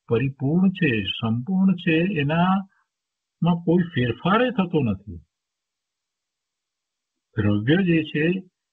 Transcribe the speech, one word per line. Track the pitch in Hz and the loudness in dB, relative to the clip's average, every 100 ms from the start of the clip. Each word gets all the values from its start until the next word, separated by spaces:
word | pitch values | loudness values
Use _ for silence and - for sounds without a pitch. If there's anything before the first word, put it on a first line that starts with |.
| - | -2
પરિપૂર્ણ | 117 135 - 135 170 190 | -2 -2 -4 -2 2 2
છે, | 185 156 110 | 2 -2 0
સંપૂર્ણ | 95 - 113 117 127 190 190 | -4 -4 -2 -2 -2 0 2
છે, | 175 175 160 185 175 | 0 0 0 0 -2
એનામાં | 143 165 180 190 196 _ _ _ _ _ _ _ 165 170 | -2 0 2 0 -4 _ _ _ _ _ _ _ 0 0
કોઈ | 160 180 170 131 | 2 2 2 -2
ફેરફારે | 123 113 170 214 254 | -2 -2 0 2 2
થતો | 190 175 156 | 0 -2 0
નથી. | 120 92 - 82 - _ _ _ _ _ _ _ _ _ _ _ _ _ _ _ _ _ _ _ _ - | -2 -4 -8 -18 -20 _ _ _ _ _ _ _ _ _ _ _ _ _ _ _ _ _ _ _ _ -2
દ્રવ્ય | 104 104 113 170 | 0 0 2 2
જે | 185 160 | 4 0
છે | 151 147 160 190 - _ _ | 0 -2 -2 -2 -6 _ _